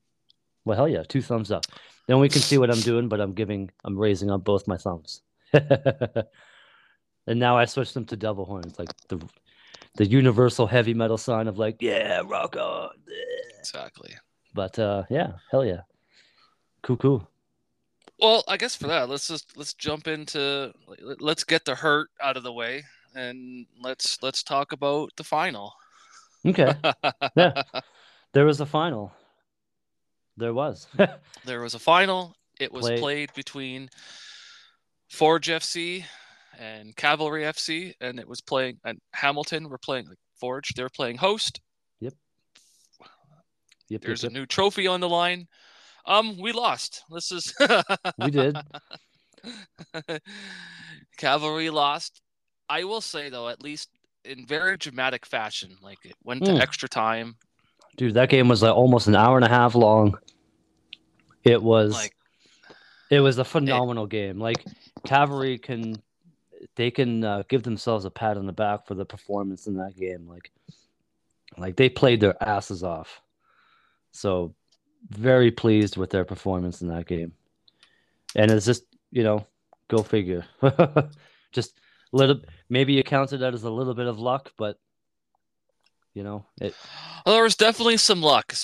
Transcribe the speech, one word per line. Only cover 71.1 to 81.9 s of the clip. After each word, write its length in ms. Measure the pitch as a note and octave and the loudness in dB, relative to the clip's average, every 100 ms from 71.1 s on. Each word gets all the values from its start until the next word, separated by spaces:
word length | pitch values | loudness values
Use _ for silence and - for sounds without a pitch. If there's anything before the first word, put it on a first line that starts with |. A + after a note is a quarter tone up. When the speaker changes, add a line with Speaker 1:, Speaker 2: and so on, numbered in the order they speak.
| _ _ _ _ - | _ _ _ _ -12
Speaker 1:
like, 180 | F#2 F#2 | -6 2
they 120 | C3 | 2
played 320 | B2+ C3+ A#2 | 4 4 4
their 220 | G2+ F2+ | 4 2
asses 400 | - G2+ - F#2+ | -2 -4 -4 -8
off. 380 | F2+ E2 D#2+ - _ _ _ _ _ _ _ _ _ | -8 -8 -10 -20 _ _ _ _ _ _ _ _ _
So, 440 | - G#2 F2+ E2+ - _ _ _ _ - | -8 -2 -2 -4 -10 _ _ _ _ -18
very 420 | G2+ A#2+ C3 A#2+ | -4 4 6 6
pleased 460 | A2+ A2+ G#2+ G2+ F#2+ | 4 4 4 4 0
with 120 | F#2 | -2
their 160 | G2 F2 | -2 -2
performance 560 | F2+ G2 F#2 F2+ F2 | -4 -4 -2 -4 -6
in 60 | F2 | -8
that 180 | E2+ E2+ | -8 -6
game. 280 | F2 E2 E2+ _ _ _ _ _ _ _ _ - - | -6 -6 -12 _ _ _ _ _ _ _ _ -6 2
And 140 | G#2+ | 4
it's 160 | A2 G2+ | 4 2
just, 180 | A#2+ - _ _ | 0 -4 _ _
you 120 | B2+ | 0
know, 220 | A2 G#2+ G#2 _ _ _ - | 0 0 -4 _ _ _ -2
go 140 | A2+ | -2
figure. 440 | G#2+ A2 F2+ F2 - _ | 0 0 -2 -4 -8 _
<laughs> 500 | C3+ B2+ D#3 D3+ D3 - _ _ _ | 2 4 4 2 -2 -6 _ _ _
Just 260 | - A2+ _ _ | -6 -6 _ _